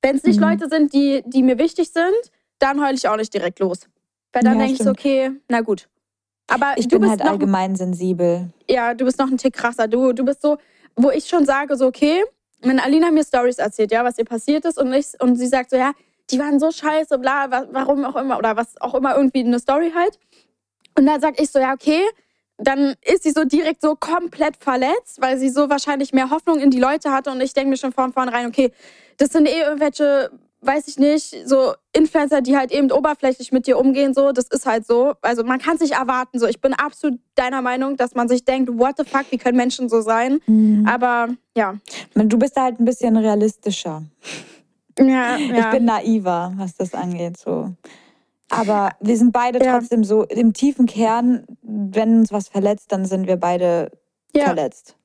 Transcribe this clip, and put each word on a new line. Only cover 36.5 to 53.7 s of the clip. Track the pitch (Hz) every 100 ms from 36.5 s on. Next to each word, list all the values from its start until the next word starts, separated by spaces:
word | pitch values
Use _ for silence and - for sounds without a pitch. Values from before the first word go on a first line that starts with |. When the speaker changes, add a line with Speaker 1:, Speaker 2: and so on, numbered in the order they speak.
| -
Speaker 1:
bin | 269
absolut | 269 294 - 302 240 _ -
deiner | 254 269
Meinung, | 247 254 269 277
dass | 247 247
man | 240
sich | 247 -
denkt, | 262 254 233
„What | 254 277
the |
fuck, | 294 277 277
wie | 247
können | 254 247
Menschen | 247 - 247
so | 226
sein?“ | 214 226 247 285 -
Speaker 2:
Mhm. | 220 214 208 214
Speaker 1:
Aber, | 240 247 240 233 247 _ 233
ja. | 202 202 - - -
Speaker 2:
Ich | -
meine, | 214
du | 226
bist | 269 -
da |
halt | 262 226
ein | 233
bisschen | 254 247 220
realistischer. | 214 208 214 - - 196 175 156 156 _ - - - - _ _ _ -
Speaker 1:
Ja, | 262 262 240 247
Speaker 2:
Ich | 285 240
Speaker 1:
ja. | 226
Speaker 2:
bin | 254 233
naiver, | 214 220 226 185 170 180 190
was | 190 -
das | 185
angeht, | - 180 175 170 175
so. | - - - 180 - - _ _ _ _ _
Aber | 233 214 208 196 -
wir | 208 233
sind | 247
beide | 240 247 247
Speaker 1:
Ja. | 262 247
Speaker 2:
trotzdem | 240 233
so | 208 214
im | - 214 233
tiefen | 208 277 277 247
Kern, | 214 220 226 247 247 - -
wenn | 226 214 202 196 220 226
uns | 220
was | 208 196
verletzt, | 202 202 208 _
dann | 196 190
sind | 190 185
wir | 180
beide | 175 180 180